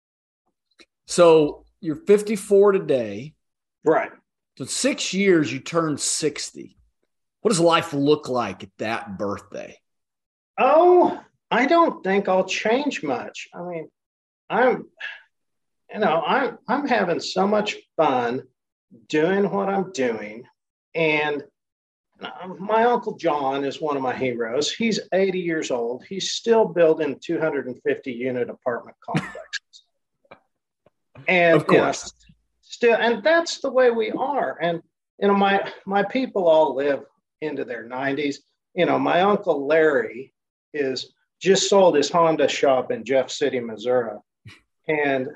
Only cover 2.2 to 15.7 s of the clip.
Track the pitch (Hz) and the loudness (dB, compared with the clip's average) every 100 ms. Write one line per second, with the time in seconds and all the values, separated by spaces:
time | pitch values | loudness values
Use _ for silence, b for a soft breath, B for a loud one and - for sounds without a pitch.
2.2 | 202 208 - 196 202 190 156 131 107 101 | 2 -6 2 4 6 4 0 -2 -2 -8
3.2 | 151 _ _ _ _ _ 151 151 - - | -12 _ _ _ _ _ 0 0 -2 -12
4.2 | _ _ _ - 135 - 262 - - 185 | _ _ _ -16 -10 -2 -2 -2 -4 0
5.2 | 196 170 127 131 - 170 160 135 - - | 4 4 2 -4 -4 -2 -2 -4 -4 -2
6.2 | 156 - - 73 58 _ _ _ _ _ | -4 -4 -14 -14 -20 _ _ _ _ _
7.2 | _ _ 220 170 170 165 160 143 143 147 | _ _ -2 2 4 4 0 -2 2 2
8.2 | - 123 107 92 101 - 110 113 107 95 | 0 -4 -4 -6 -16 -8 -6 -6 -8 -8
9.2 | 101 95 - - - - _ _ _ _ | -6 -6 -10 -14 -14 -18 _ _ _ _
10.2 | _ _ _ - 254 311 359 359 - - | _ _ _ 0 4 6 8 6 4 -2
11.2 | _ _ - 208 269 339 320 - 190 196 | _ _ -4 -2 2 4 4 0 -2 0
12.2 | 196 185 190 - 214 254 294 - 147 120 | 2 0 0 -2 0 0 0 -4 -6 -6
13.2 | - - - 180 175 165 151 _ _ _ | -6 -16 -18 -14 -10 -10 -12 _ _ _
14.2 | _ _ - 190 254 98 - - B B | _ _ -6 2 2 0 -6 -16 B B
15.2 | B _ _ _ _ | B _ _ _ _